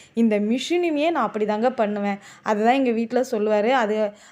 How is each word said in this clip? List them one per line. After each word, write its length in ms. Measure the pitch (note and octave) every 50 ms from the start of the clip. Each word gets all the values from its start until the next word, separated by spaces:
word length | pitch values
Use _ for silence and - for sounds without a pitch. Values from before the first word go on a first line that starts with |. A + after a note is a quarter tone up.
| - - _
இந்த 240 | A#3 A#3 A3 G#3 G3+
மிஷினுமே 720 | G#3 G#3+ A#3 C4 - - E4+ F4 F4 E4+ D4+ C#4+ D4 E4+
நான் 140 | E4+ C#4+ A3+
அப்படி 200 | G3+ - G#3+ G#3+
தாங்க 260 | G#3 G#3 G#3+ A3+ B3+
பண்ணுவேன். 480 | B3+ - A3 G3+ G#3 G#3 G3+ G3+ G3 G3 - - - -
அதுதான் 320 | _ - G#3+ G#3 A3 A#3 B3+
எங்க 160 | C#4 C4+ B3
வீட்ல 340 | A3+ A3 A#3 A3+ B3 A#3+ B3+ B3+
சொல்லுவாரு, 400 | A#3+ G#3+ G#3 G#3+ G#3+ G#3 G#3 A#3
"அது, 400 | C4+ C4+ A3 G3+ G#3+ G#3+ G#3+ G3+ G3+ - - -